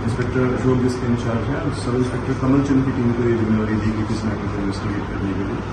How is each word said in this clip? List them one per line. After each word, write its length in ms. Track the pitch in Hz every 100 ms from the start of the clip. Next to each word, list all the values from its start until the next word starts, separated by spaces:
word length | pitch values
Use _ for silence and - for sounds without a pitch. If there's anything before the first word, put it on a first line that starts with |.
انسپکٹر 360 | 113 127 123 127
اشوک 460 | 127 123 127 127 127
جس 60 | -
کے 60 | 120
انچارج 420 | 120 123 117 107
ہیں، 60 | 143
اور 240 | 139 - 127
سب 40 |
انسپکٹر 400 | 123 127 127 131 131
کمل 200 | 131 139 139
چند 140 | 131 131
کی 60 | 117
ٹیم 160 | 120 117
کو 120 | 120
یہ 60 | 113
ذمہ 220 | 107 110
داری 180 | 107 107 110
دی 60 | 107
گئی 60 | 107
کہ 60 |
اس 100 | 113
میٹر 240 | 110 104 98 101
کو 60 |
انویسٹیگیٹ 480 | 98 98 110 101 98
کرنے 220 | - 95 95
کے 60 | 98
لیے۔ 140 | 117 -